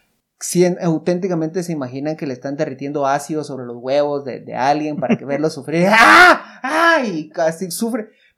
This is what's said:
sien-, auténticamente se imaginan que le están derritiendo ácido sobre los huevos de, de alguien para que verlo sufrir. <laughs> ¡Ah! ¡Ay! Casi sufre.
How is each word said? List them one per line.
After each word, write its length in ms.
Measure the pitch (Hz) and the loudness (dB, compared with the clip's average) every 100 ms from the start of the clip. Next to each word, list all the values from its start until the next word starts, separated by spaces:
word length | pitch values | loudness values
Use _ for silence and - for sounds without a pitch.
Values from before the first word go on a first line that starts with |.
| _ _ _ _ | _ _ _ _
sien-, 380 | - 175 180 180 | -2 2 2 2
auténticamente 800 | 175 156 170 175 190 170 160 185 | 0 0 0 -2 -2 -2 -2 -4
se 100 | 175 | -6
imaginan 440 | 156 127 135 151 156 | -6 -8 -6 -6 -6
que 100 | 147 | -6
le 60 | |
están 220 | 127 139 143 | -6 -8 -6
derritiendo 500 | 139 131 139 147 135 | -6 -8 -8 -2 0
ácido 380 | 143 143 156 | -2 -2 -6
sobre 220 | 139 131 123 | -6 -10 -12
los 100 | 120 | -10
huevos 460 | 127 143 147 143 | -2 0 0 -2
de, 160 | 131 113 | -6 -10
de 140 | 110 | -10
alguien 420 | 113 131 151 151 147 | -2 0 0 -2 -4
para 200 | 127 - | 0 -2
que 80 | |
verlo 260 | 127 143 156 | -2 -2 -2
sufrir. 360 | 143 127 165 185 | -4 -4 0 4
<laughs> 40 | |
¡Ah! 720 | 220 254 339 359 285 - - | 6 8 8 8 6 -2 -12
¡Ay! 680 | 262 311 339 320 233 165 151 | -4 2 4 2 0 -4 -6
Casi 400 | - 160 165 185 | -2 -2 -2 -6
sufre. 400 | - 226 233 208 _ _ | -4 -4 -4 -8 _ _